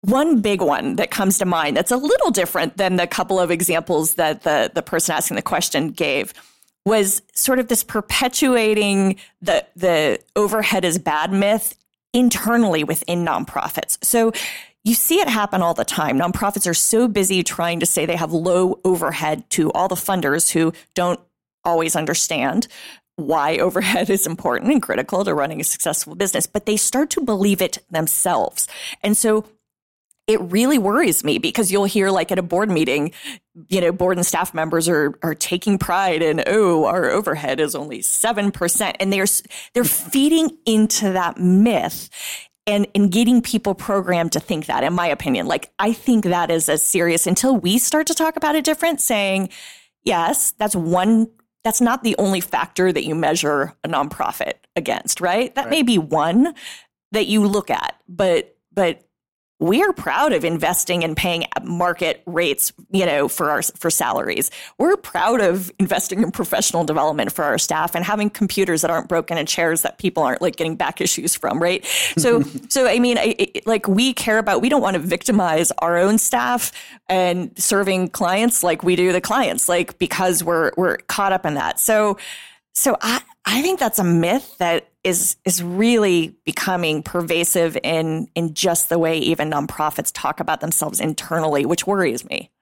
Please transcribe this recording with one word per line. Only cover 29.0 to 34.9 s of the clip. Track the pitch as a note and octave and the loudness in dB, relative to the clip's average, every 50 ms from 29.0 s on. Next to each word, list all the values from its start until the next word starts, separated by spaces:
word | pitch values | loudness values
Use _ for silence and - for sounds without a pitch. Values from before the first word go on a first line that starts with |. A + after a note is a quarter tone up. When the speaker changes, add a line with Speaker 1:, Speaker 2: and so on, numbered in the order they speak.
| - | -2
Speaker 1:
And | G3+ G#3+ | 0 0
so | - - A3+ G#3+ G#3+ G#3+ - _ _ _ _ _ _ _ _ _ _ _ _ _ _ _ | 2 2 2 2 0 0 -4 _ _ _ _ _ _ _ _ _ _ _ _ _ _ _
it | - A3 G#3+ | 2 2 2
really | - E3+ F3 G#3 A#3+ C4 D4+ C4+ | 2 0 2 2 4 4 4 4
worries | G3+ G3 G3+ C4 F4 A3+ D#3+ - - | 2 2 2 2 2 2 0 0 0
me | D3+ D3 - | 0 -2 0
because | - D#3+ - - A3 F#3 | -2 -2 -2 0 0 2
you'll | F#3 G3+ G3+ | 2 2 0
hear, | G3 - G#3+ F#3+ G3 | 2 2 2 2 2
like, | F#3+ F#3 E3 - F#3+ | 2 0 0 0 -2
at | F3+ | -2
a | F3+ | -2
board | E3+ E3+ F3+ G#3 A3 | 0 0 0 0 2
meeting, | F#3 D#3+ D#3+ D3 B2+ D3 D3 E3+ F3 - - D4 C4+ G#3 _ _ _ E3+ D#3+ _ | 2 0 2 2 0 0 -2 -4 -6 -10 -16 -16 -16 -16 _ _ _ -20 -8 _
you | F#3 F#3+ | -2 2
know, | F3 E3+ E3 | 2 2 0
board | F#3 F3+ F#3 F#3 | 2 0 0 2
and | F3 F3 | 0 0
staff | - - E3 F3 F3+ - | -2 0 -2 -2 -2 -2
members | E3 D#3+ D#3+ E3 E3 D#3+ | -4 -4 0 0 0 2
are, | E3 | 2